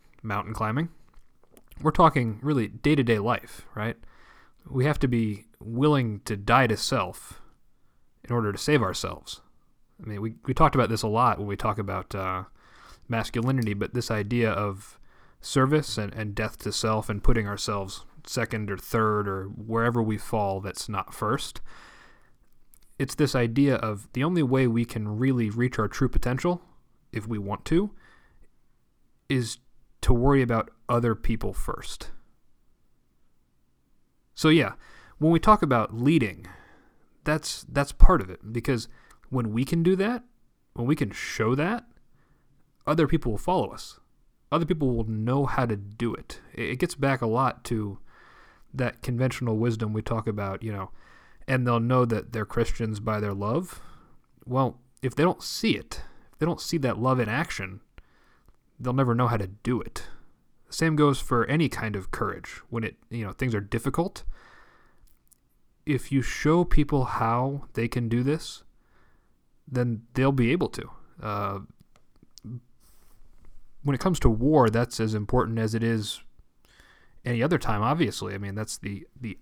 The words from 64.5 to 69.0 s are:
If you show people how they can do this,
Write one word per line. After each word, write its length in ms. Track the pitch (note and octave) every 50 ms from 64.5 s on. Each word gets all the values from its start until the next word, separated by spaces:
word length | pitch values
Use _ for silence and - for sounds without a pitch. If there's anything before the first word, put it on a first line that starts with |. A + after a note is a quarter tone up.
| - - - - _ _ _ _ _ _ - - _ _ _ _ _ _ _ _ _ _ _ _ _ _ _
If 240 | - C#3+ B2 - -
you 100 | C#3+ C3+
show 440 | A#2+ - - - - D3+ D#3+ F3 F3+
people 400 | - - - C#3+ - D3+ C3+ B2+
how 640 | A2+ - - A#2+ A2+ A#2+ A#2+ B2+ C#3 C#3 C#3+ - - -
they 120 | - A#2
can 220 | A2+ - B2+ A#2+ A2+
do 160 | A#2 A#2+ B2+
this, 400 | C#3 D3+ D#3+ - - - - - - - _ _ _ _ _